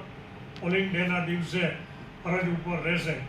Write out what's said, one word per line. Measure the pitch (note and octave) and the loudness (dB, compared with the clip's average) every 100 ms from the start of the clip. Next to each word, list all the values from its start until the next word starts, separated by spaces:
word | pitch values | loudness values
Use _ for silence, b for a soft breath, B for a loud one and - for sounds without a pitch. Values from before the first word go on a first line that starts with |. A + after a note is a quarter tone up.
| - - - - - - | -2 -12 -14 -14 -12 -4
પોલિંગ | E3+ F#3+ F#3+ | 2 4 4
ડેના | E3+ F3+ F3+ | 2 2 2
દિવસે | E3 F3 D#3 F3 E3 - - - - - | 2 0 0 2 2 0 -8 -12 -14 -6
ફરજ | E3+ F#3 F3 | 0 2 2
ઉપર | E3 E3+ D#3+ | 0 0 0
રહેશે. | D3+ E3+ D3 C3+ | 2 2 2 -2